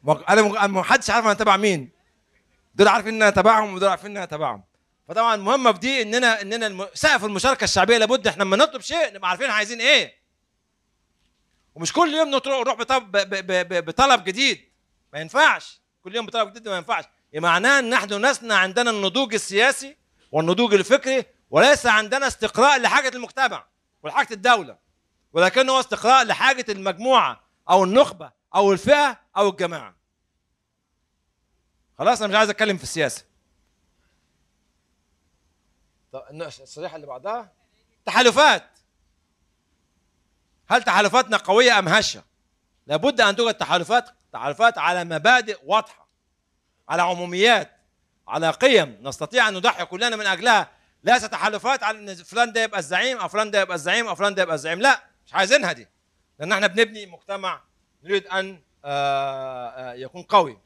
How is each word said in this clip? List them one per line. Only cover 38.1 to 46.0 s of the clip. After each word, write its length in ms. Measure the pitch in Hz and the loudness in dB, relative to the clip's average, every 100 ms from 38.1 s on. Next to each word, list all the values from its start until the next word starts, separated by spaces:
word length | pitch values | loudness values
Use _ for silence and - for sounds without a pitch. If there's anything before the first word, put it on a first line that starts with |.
| 190 247 220 302 196 - _ _ _ _ _ _ _ _ _ _ _ _ _ _ _ _ _ _ _ _ | 4 4 6 4 4 -4 _ _ _ _ _ _ _ _ _ _ _ _ _ _ _ _ _ _ _ _
هل 140 | 233 | -2
تحالفاتنا 540 | 220 185 208 233 214 208 | 2 2 4 2 0 -2
قوية 420 | - 208 247 220 | 2 4 6 4
أم 100 | 180 | 4
هشة؟ 360 | 214 - 104 _ _ _ _ _ _ - | 2 0 -8 _ _ _ _ _ _ -6
لابد 340 | 151 247 285 | 0 0 2
أن 160 | 214 202 | 2 2
توجد 180 | 233 | -2
تحالفات، 560 | 208 156 175 170 240 240 _ _ | -2 -2 -2 0 -2 -2 _ _
تحالفات 460 | - 131 143 226 202 | -10 -8 2 2 2
على 260 | 156 180 | -2 -2
مبادئ 540 | 170 160 180 254 214 196 | -4 -2 2 2 0 -12
واضحة، 440 | 135 214 220 _ | -2 -2 -2 _